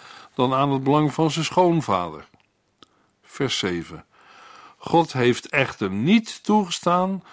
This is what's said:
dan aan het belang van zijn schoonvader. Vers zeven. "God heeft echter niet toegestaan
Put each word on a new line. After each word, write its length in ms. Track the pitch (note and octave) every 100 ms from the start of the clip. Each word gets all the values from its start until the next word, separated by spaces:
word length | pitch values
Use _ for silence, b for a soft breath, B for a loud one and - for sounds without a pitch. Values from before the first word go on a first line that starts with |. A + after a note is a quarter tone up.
| B B B
dan 200 | - B2+
aan 180 | C3 C#3+
het 120 | C3+
belang 300 | C3+ D3 D3+
van 180 | - D#3+
zijn 140 | E3 D#3
schoonvader. 840 | - F3+ E3 - F#2+ F2 D2+ - _ _ _ _ _ _ _ _ _
Vers 360 | _ - C3+ -
zeven. 480 | G2 F2 D#2 D#2 - B B B B B B B
"God 360 | - E3+ D#3+
heeft 360 | C3 A#2+ A#2+ -
echter 400 | D3 C3 - G2+
niet 540 | G2 C3+ A3+ A3+ -
toegestaan 800 | - G#3+ F#3 - F3 F3+ F#3 F#3+ B